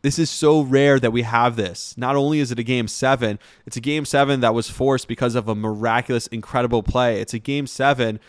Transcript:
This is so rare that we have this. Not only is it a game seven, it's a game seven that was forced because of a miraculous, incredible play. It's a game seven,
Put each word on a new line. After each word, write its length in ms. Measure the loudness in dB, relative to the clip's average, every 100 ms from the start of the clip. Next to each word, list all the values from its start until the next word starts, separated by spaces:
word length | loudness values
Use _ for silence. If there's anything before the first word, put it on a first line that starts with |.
This 160 | -2 0
is 120 | -2
so 300 | 2 4 4
rare 360 | 4 4 6 4
that 120 | 4
we 100 | 0
have 340 | 0 2 2 0
this. 400 | -6 -6 -14 -6
Not 200 | -2 0
only 240 | 2 0
is 100 | 0
it 80 | -4
a 60 |
game 240 | -2 -2 -2
seven, 500 | -2 0 2 0 -4 -12 _ -14
it's 100 | -8
a 40 |
game 240 | -4 -4
seven 360 | 0 2 2 2
that 140 | 2
was 160 | 0 -4
forced 380 | -2 0 0 -2
because 260 | -2 -2
of 140 | -2 -2
a 60 |
miraculous, 720 | -4 -4 -2 0 0 0 -4 -4
incredible 540 | -12 -4 -2 0 0
play. 360 | 0 0 2 0
It's 140 | -4
a 60 | -8
game 260 | -4 -4 -6
seven, 540 | 0 0 2 -2 -4